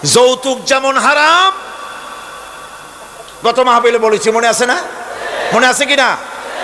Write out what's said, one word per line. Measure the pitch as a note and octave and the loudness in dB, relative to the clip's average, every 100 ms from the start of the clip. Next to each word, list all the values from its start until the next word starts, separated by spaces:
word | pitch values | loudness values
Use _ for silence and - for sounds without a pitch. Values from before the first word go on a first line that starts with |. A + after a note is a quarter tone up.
| - | 2
যৌতুক | A#3 B3 B3+ C4+ B3 F#3 | 4 4 2 -2 -4 -2
যেমন | C4+ C4+ C4+ | 0 2 2
হারাম, | A3 D4 D4+ E4+ F#4+ F#4+ - - - - - - - - - - - - - - - - - - | 2 4 4 4 2 0 -12 -14 -14 -14 -14 -16 -16 -16 -16 -18 -18 -18 -20 -20 -20 -20 -20 -4
গত | A3+ A#3 | -2 2
মাহফিলে | B3+ A#3+ A#3+ A#3 | 4 4 4 2
বলেছি, | A3 G#3 A3+ | 2 2 0
মনে | A3+ A#3 | 2 2
আছে | G#3+ B3 | 2 0
না? | E4+ - - - - - - - | 0 -4 -12 -12 -10 -8 -6 -2
মনে | G#3+ B3+ | 2 2
আছে | A#3+ C#4 | 2 2
কি | C#4 | 4
না? | B3 D#3 - - - - | 4 0 -6 -14 -12 -8